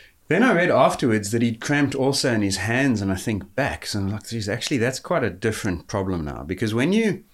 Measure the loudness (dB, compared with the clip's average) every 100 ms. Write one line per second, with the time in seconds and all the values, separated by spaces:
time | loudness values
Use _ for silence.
0 | -20 _ 0 4 4 4 4 4 4 4
1 | 2 2 0 0 0 0 0 2 2 0
2 | 0 0 0 2 0 0 0 2 2 2
3 | 0 -2 -2 -4 -4 -4 -4 -4 -6 -4
4 | -4 -4 -6 -6 -4 -4 -2 0 0 -2
5 | -4 -2 -2 -2 -4 -2 -4 -4 -4 -4
6 | -2 -2 -4 -8 -6 -4 -2 0 2 2
7 | 2 -2 -8